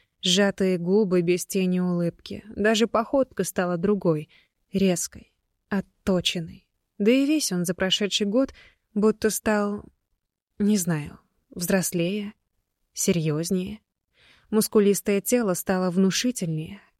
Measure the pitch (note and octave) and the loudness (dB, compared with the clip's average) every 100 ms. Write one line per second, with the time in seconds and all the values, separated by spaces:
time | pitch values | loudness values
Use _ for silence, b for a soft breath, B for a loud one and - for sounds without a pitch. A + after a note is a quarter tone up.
0 | b _ F#3 F3+ G3+ F#3+ F#3+ F3+ E3+ G3+ | b _ -2 0 0 2 0 0 2 2
1 | G3 F3+ E3+ F3+ - G3 F#3 F3+ F3+ F3 | 2 0 2 -2 -2 -2 0 0 0 -2
2 | E3+ - - G3+ G#3+ - G#3 A3 A3+ A3 | -2 -6 -14 -14 -12 -2 2 2 2 0
3 | A3+ C#4 C4 - F3+ - F3+ F3 F#3+ G3+ | 0 0 0 -2 -4 -2 -2 0 0 0
4 | F3+ D#3 D#3 b b _ _ F#3+ F#3+ F3 | 0 -2 -4 b b _ _ 0 2 0
5 | - - - _ _ _ - G3 - _ | -4 -12 -20 _ _ _ -6 -6 -6 _
6 | - F3+ E3+ F3 E3 - _ _ _ - | -2 0 0 -4 -8 -14 _ _ _ 0
7 | G#3 C4 C#4 D#4 - F3+ E3+ F3 F#3+ - | 4 4 4 0 0 -2 -2 -2 -2 0
8 | G3+ - G3+ A#3 C4+ b b b _ G#3 | 0 0 0 0 0 b b b _ 0
9 | G#3+ G#3+ G#3+ - A3 G#3 G#3 G#3 - _ | 2 2 -2 -2 0 0 0 -6 -12 _
10 | _ _ _ _ _ - G#3 G#3 F3 D#3 | _ _ _ _ _ -2 2 2 0 -4
11 | D3+ - _ _ _ - F3 G3 E3 F3 | -6 -16 _ _ _ -10 0 0 0 -2
12 | E3+ G#3 G3+ - _ _ _ _ _ - | -2 -4 -8 -14 _ _ _ _ _ -4
13 | - E3+ D#3 D3+ E3+ F#3 F#3+ G#3+ _ _ | 0 0 0 -2 -2 -4 -4 -12 _ _
14 | _ b b b b G#3+ - A3 G3+ F#3+ | _ b b b b 0 2 4 4 2
15 | - G3+ - B3 G#3+ F3 - F#3 F#3 F3 | 0 -2 0 0 0 -2 -2 0 0 2
16 | F#3+ - B3 - E3+ D#3 E3 G3+ _ | 2 2 -2 -4 -4 -6 -8 -14 _